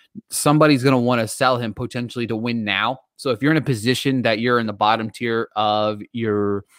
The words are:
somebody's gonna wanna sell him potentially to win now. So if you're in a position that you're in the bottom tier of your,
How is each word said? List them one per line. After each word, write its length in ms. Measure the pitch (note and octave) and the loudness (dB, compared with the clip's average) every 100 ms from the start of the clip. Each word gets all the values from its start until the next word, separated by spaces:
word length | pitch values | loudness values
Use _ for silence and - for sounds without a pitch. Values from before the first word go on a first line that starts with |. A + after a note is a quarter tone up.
| _ - _ | _ -20 _
somebody's 540 | - D3+ D3+ D3+ C#3 | -2 2 6 6 4
gonna 160 | C3 C3 | 4 2
wanna 300 | A#2+ A#2+ A2 | 2 0 0
sell 300 | - C3 B2 | 0 0 0
him 140 | A#2 | -4
potentially 540 | G#2 A#2+ B2+ A#2+ B2 A2+ | -6 -8 -8 -8 -6 -6
to 80 | |
win 300 | A2 A#2+ A#2 | -4 -4 -4
now. 380 | G#2 G2 A2 C3 _ _ | -2 0 -2 -4 _ _
So 140 | C3+ | -4
if 100 | A2+ | 0
you're 120 | C#3 | 2
in 40 | D#3+ | 2
a 60 | |
position 600 | A#2+ A#2 A2 B2 C#3 C3 | 0 -2 0 0 0 0
that 180 | A#2 A2 | 0 0
you're 180 | A#2+ A#2+ | 2 0
in 80 | A2 | 0
the 60 | |
bottom 380 | G2+ G#2+ A2+ A2+ | 0 2 2 -2
tier 380 | - A#2+ A2+ A2+ | -6 -4 -2 -4
of 480 | G#2+ G#2+ G#2 G#2+ G#2+ G#2 | -2 0 2 0 -4 -10
your, 520 | A#2 A2 G#2 G2+ G2+ - | -6 -2 0 0 -2 -8